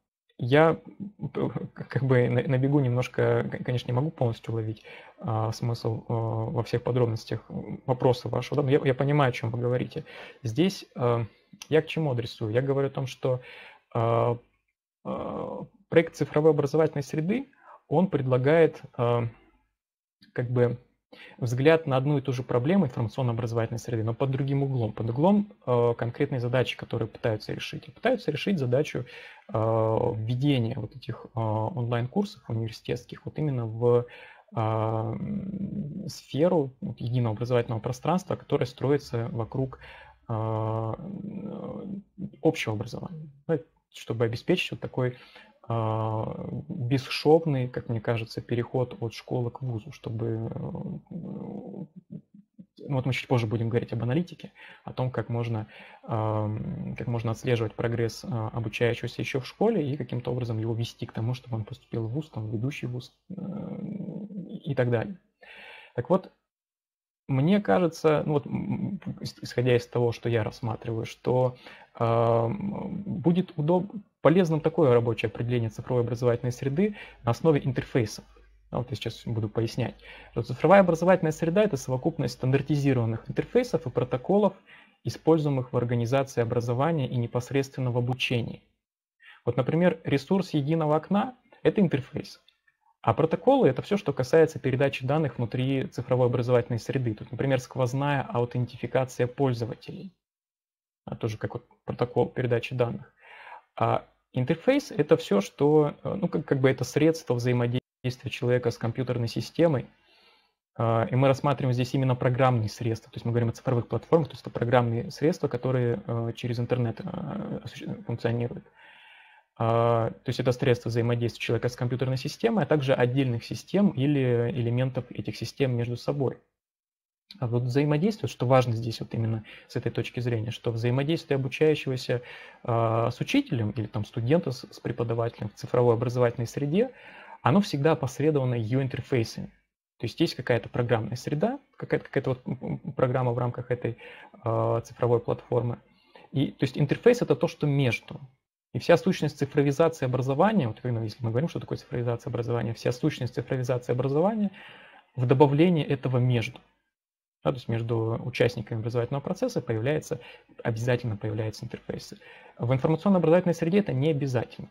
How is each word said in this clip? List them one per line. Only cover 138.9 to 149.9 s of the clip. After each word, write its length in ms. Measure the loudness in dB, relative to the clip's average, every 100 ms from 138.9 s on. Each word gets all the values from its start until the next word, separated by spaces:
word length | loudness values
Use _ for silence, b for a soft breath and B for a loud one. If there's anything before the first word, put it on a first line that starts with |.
| -4 -2 0 0 -4 -12 _ _ _ _ _
То 60 | -8
есть 140 | -2
есть 140 | -2 -2
какая-то 340 | 0 0 0
программная 480 | -4 0 0 0 -6
среда, 420 | -6 -2 -2 -2 _ -12
какая-то, 280 | -4 -4 -2
какая-то 240 | -4 -2
вот, 100 | -4 -6
м, 340 | -8 -6 -8 -6
м, 80 |
программа 400 | 0 0 2 0
в 40 | 0
рамках 320 | -2 -4 -6
этой, 260 | -4 -4 -8 B B B -10
а, 380 | -2 0 2 0
цифровой 380 | -4 -2 2 2
платформы. 600 | 0 -4 0 0 0 -6 _ B B B B
И, 160 | -2 -2
то 120 | 0 -2
есть 120 | 0
интерфейс — 440 | 0 4 4 4
это 120 | 2 0
то, 120 | 0
что 200 | -2 0
между. 520 | 2 2 0 -6 -16 -16 _ _ _ _
И 60 | -4
вся 180 | 4 4
сущность 400 | 4 0 -2 -2
цифровизации 640 | -2 2 2 4 2